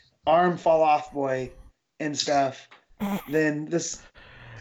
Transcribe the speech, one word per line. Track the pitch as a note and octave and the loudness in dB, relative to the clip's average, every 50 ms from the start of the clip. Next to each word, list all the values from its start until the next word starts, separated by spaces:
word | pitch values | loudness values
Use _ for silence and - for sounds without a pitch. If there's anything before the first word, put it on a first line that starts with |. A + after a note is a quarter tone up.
| _ _ _ _ - | _ _ _ _ 0
arm | D3 D#3 F3 F3+ F3+ E3+ - | 2 4 4 4 2 0 0
fall | - E3+ D#3+ D#3 D#3+ | 2 2 4 4 4
off | D#3 D3+ C#3+ - - - | 4 4 2 0 -4 -6
boy | C#3+ C#3 C3+ C3 C3 B2+ B2 - - - - _ _ _ _ _ - | -4 -4 -2 -2 -4 -6 -8 -12 -16 -20 -20 _ _ _ _ _ -8
and | D#3 D3+ C#3+ | -8 -6 -4
stuff, | - - D#3 C#3+ C#3 C#3 C3+ - - - - - - _ _ _ - G#3 G3+ G3+ - - - | -4 -2 0 2 2 0 0 -2 -8 -16 -20 -20 -20 _ _ _ -8 -6 -6 -6 -6 -6 -4
then | C#3+ D#3 D#3 D3+ D3+ D3 D#3 | -2 0 0 0 0 -2 -4
this, | D3+ E3+ E3 E3 - - - - - _ - - - - - - - - - | -4 -4 -4 -4 -6 -10 -14 -16 -20 _ -20 -20 -20 -20 -20 -20 -20 -20 -20